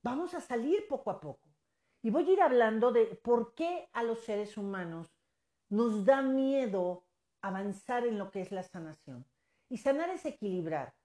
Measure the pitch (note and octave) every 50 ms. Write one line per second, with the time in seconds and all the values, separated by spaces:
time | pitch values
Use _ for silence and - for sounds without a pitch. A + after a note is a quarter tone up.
0 | _ A#3 B3 C#4 F4 F4 - E4 - - B3+ A#3 A3+ C#4+ F4 G#4 G#4 G#4+ C#4+ C4
1 | - A3 F3+ - - D3+ C3 _ _ _ _ _ _ _ _ _ _ _ _ _
2 | - A3+ G#3+ D#4 E4+ D4+ F#4+ F#4 F#4 D4+ B3+ A#3+ A#3 A3 A3 A3 A3 B3 A3+ A#3+
3 | A3+ A3 F3 - _ A#3 A#3+ A#3+ A3+ - _ - D#4+ E4+ F4+ E4+ - _ _ A#3
4 | A#3 A#3 A3+ A3+ - - G#3 G3+ G#3 G#3 G#3 A3 G3+ G3+ G3 F#3+ F3+ E3+ E3 E3
5 | E3 - _ _ _ _ _ _ _ _ _ _ _ _ G3+ G#3 A#3 A#3+ G#3+ G#3+
6 | G3 G#3+ C4+ C4+ C4+ C4 C4 C4+ C4+ C4+ C#4 C4+ C4 A3+ G3 F#3+ F3+ F3+ F3+ F3+
7 | _ _ _ _ _ _ _ _ - G3 F#3+ F#3+ G3 G3+ G3 G3 - - B3 A#3+
8 | A#3+ A#3+ A3 G#3 G3 G3 - G3+ F#3 F#3 G3+ F#3 F3+ - _ F3+ E3 D#3 D3+ _
9 | _ - C3 A#2+ B2 _ _ _ _ _ _ _ _ _ B3+ - - C#4+ C#4 D4
10 | E4 F4 F#4+ E4 - D#4 - _ G#3+ G3+ F#3 F3+ E3 D#3+ D#3+ D3 C3 B2+ _ _
11 | _